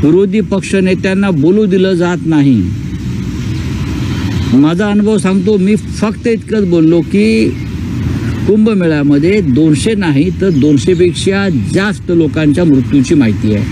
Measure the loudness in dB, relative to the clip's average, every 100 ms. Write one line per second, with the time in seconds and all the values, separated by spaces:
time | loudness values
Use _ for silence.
0 | 4 2 2 0 -2 -4 -2 -2 0 0
1 | -2 0 0 2 2 2 2 2 0 0
2 | 0 -2 0 2 4 2 0 -4 -8 -8
3 | -6 -6 -6 -6 -6 -6 -6 -6 -4 -4
4 | -4 -4 -2 -2 0 2 2 0 0 0
5 | 0 0 0 0 0 0 2 0 -2 -4
6 | -4 -2 -4 -4 -2 -2 0 2 4 2
7 | 0 0 2 2 0 -2 -8 -8 -6 -6
8 | -4 -4 -4 -4 0 2 2 2 0 0
9 | 2 2 2 0 2 2 2 2 0 0
10 | 0 0 0 0 0 2 2 2 2 2
11 | 2 0 -2 0 0 -2 -2 -2 -2 -4
12 | -2 0 0 0 0 2 2 2 2 0
13 | 2 2 2 0 0 -2 -2